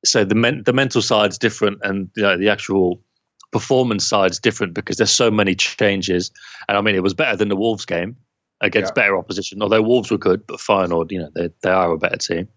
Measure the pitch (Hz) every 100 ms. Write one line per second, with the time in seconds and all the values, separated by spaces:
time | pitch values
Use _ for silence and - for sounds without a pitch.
0 | - 120 98 110 117 120 110 127 135 120
1 | 107 107 104 - 120 - 104 101 101 98
2 | 95 - 101 90 101 101 - 98 90 90
3 | _ _ _ _ - 110 - 131 123 101
4 | - 104 95 87 117 - 95 85 - -
5 | 104 - 120 107 98 95 - - 107 98
6 | 92 90 90 - - - - 101 107 95
7 | 95 90 156 98 104 98 113 107 - 87
8 | 87 127 _ _ _ _ 104 104 95 127
9 | 101 95 85 98 - 98 101 110 110 123
10 | 101 104 98 92 - - - 101 90 85
11 | 82 98 76 87 85 _ 92 95 87 80
12 | 87 85 - 85 95